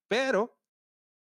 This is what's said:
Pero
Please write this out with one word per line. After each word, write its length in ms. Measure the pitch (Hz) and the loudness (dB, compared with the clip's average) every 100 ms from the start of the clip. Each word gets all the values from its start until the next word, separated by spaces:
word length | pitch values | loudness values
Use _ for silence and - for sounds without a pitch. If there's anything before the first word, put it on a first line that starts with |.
| _ | _
Pero 500 | 220 269 202 240 _ _ _ _ _ _ _ _ | -2 0 0 -2 _ _ _ _ _ _ _ _